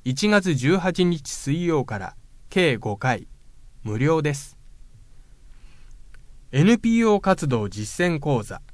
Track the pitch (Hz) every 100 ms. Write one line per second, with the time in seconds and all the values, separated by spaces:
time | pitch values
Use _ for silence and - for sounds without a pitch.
0 | 127 131 208 208 185 139 127 190 180 175
1 | 180 165 - - - 160 175 156 123 104
2 | 92 - - - - 185 170 117 113 101
3 | 131 110 - - - - - - 110 107
4 | 143 160 147 143 - - - - - -
5 | - - - - - - - - - -
6 | - - - - - 135 185 233 226 226
7 | 226 202 190 277 151 120 101 101 107 -
8 | 175 160 147 127 - 98 -